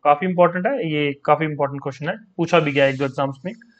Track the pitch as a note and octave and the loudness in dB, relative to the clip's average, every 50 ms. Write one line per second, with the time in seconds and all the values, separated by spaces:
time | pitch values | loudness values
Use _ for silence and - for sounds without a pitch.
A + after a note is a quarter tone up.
0 | - D3 D3 C#3+ F#3+ F#3 F3+ F3 F3 E3+ F3 F3+ F3+ A#3 C#4 B3 F3 D#3+ D3+ D3 | 2 2 2 2 2 0 2 4 4 4 2 0 -4 -2 -2 -4 -4 -4 -2 -2
1 | D3 C#3+ C#3 - - - D3+ C#3+ D#3+ D#3 D3+ C#3 C#3+ C3+ C#3 C#3 - C#3 C3 - | -2 -2 -4 -2 0 2 2 2 2 -2 -2 -2 -4 -4 -4 -6 -8 -10 -10 -8
2 | D3 E3 G3+ A3+ - _ _ - E3 D#3+ - E3+ D#3 D3 C3+ D3 C#3 C3+ C3 C3 | -6 -6 -6 -8 -10 _ _ -4 -2 2 2 2 2 2 2 2 2 2 2 0
3 | C#3+ C3+ B2+ C#3+ C#3 C3+ C3+ - - F#3 A#3 - - _ _ _ | -4 -4 -4 -4 -4 -4 -6 -8 -12 -12 -12 -14 -16 _ _ _